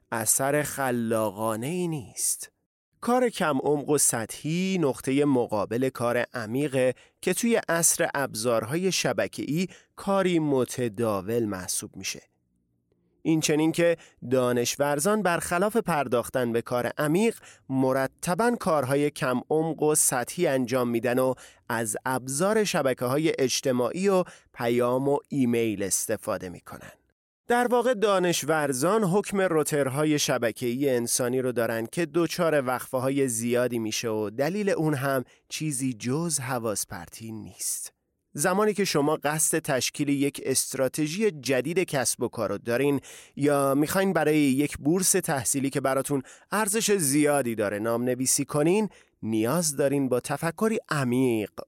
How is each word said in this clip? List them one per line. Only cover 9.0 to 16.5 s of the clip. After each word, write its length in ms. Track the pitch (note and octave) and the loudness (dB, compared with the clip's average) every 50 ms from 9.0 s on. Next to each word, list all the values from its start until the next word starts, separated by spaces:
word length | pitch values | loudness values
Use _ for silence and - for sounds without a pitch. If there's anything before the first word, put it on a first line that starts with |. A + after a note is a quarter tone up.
| - D3 B2 A#2+ G#2+ F#2+ - - - - C#3 E3 F#3+ F3 - - _ _ _ | -2 0 0 0 -2 -4 -4 -6 -4 -2 -2 -2 -2 -4 -6 -14 _ _ _
کاری 440 | - - G3+ G3 F#3+ F#3+ F#3 F3 E3 | -8 -4 0 0 2 2 2 2 2
متداول 1080 | D#3 D3 C#3 C3 B2 - - - B2 A#2+ G2+ G#2+ A#2 A2 G#2 G2 F2+ G2 A2+ A#2+ A#2 | 2 2 2 2 0 0 -2 -4 -4 -4 -2 -2 0 0 0 -2 -2 -2 -2 -2 -2
محسوب 500 | G#2 G2+ F#2 F2+ F2 - - - G#2 - | -2 -4 -6 -6 -6 -6 -6 -6 -8 -12
می‌شه. 260 | F#2+ F#2+ - - - - _ _ _ _ _ _ _ _ _ _ _ _ _ _ _ _ _ _ _ - | -10 -8 -8 -8 -10 -14 _ _ _ _ _ _ _ _ _ _ _ _ _ _ _ _ _ _ _ 0
این 160 | - E3 D#3+ | 0 2 2
چنین 320 | D3+ - D#3 D3 D#3 D#3+ | 2 2 2 2 2 2
که 260 | D#3+ - E3+ E3+ E3 - - - _ _ - B2 | 2 4 2 2 2 0 -4 -14 _ _ -4 0
دانشورزان 880 | B2+ C3 B2 B2 B2 A#2+ A#2+ A#2+ - - C#3+ C#3+ D3 C#3+ D3 G3+ G#3 A3 | 2 2 2 2 2 2 0 0 0 0 0 0 0 0 2 0 0 2
برخلاف 560 | F#3 F3+ E3+ D#3+ - - F3 F3 F#3+ A3 - | 2 0 0 0 0 -2 -2 0 0 0 0
پرداختن 760 | A#3 - - E3+ D3 C#3 B2+ B2+ A#2+ A2+ - - C3 B2 A#2+ | 0 0 0 0 0 0 2 0 0 0 0 -2 -2 0 0